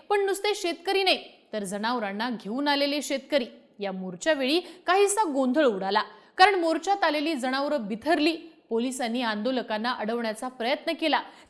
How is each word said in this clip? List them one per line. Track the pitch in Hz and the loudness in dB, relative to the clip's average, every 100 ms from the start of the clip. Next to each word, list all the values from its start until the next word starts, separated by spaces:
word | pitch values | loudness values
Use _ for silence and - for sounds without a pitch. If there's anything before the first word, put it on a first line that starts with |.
| - | -2
पण | 403 392 | 0 2
नुसते | 392 415 415 | 0 -2 -2
शेतकरी | 349 330 381 392 | -2 -4 -2 2
नाही, | 381 294 - - _ | 2 0 -2 -20 _
तर | 214 | -8
जनावरांना | 196 202 220 247 202 202 247 | -6 -4 -4 -2 -4 -4 -4
घेऊन | 220 190 240 285 | -4 -6 -2 0
आलेले | 285 285 294 | 2 0 -2
शेतकरी. | 254 269 - 294 226 - _ - | -4 -6 0 -2 -2 -10 _ -10
या | 196 | -8
मोर्चावेळी | 190 185 180 320 302 254 330 | -6 -8 -4 0 2 2 0
काहीसा | 349 - - 381 403 415 | -2 -8 0 4 4 2
गोंधळ | 381 269 262 262 285 | 0 2 2 4 4
उडाला, | 196 190 208 - - - - | 2 0 0 0 -10 -16 6
कारण | 381 392 | 6 6
मोर्चात | 330 320 381 392 | 2 0 0 2
आलेली | 339 302 302 302 | 2 2 -2 -2
जनावरं | 254 269 294 294 202 | -2 -2 -2 -2 -4
बिथरली. | 220 285 302 302 320 - - _ | -6 0 2 2 0 -10 -20 _
पोलिसांनी | 226 254 262 240 240 | -4 -2 -4 -4 -2
आंदोलकांना | 233 208 226 262 240 214 240 | -2 -2 -2 -2 -2 -4 -2
अडवण्याचा | 247 214 240 226 214 254 | -4 -4 -2 -4 -6 -10
प्रयत्न | 254 233 294 - 320 | -6 -2 -2 -2 -2
केला, | 320 247 - - - | 0 0 -2 -16 4